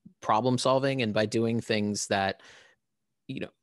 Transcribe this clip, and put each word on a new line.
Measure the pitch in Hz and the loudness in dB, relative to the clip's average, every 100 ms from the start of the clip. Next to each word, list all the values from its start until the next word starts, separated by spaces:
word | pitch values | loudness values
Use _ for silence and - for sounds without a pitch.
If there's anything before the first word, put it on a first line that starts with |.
| - - | -20 -6
problem | - 110 127 123 | 0 2 2 2
solving | 131 131 139 135 | 2 2 0 0
and | 110 | 0
by | 107 107 | 0 0
doing | 113 113 117 | 0 0 0
things | - 110 104 101 - | -2 0 0 -2 -2
that, | 98 98 - - - - _ _ _ _ _ - | 0 0 -4 -12 -20 -20 _ _ _ _ _ -12
you | 131 | -10
know, | - _ | -10 _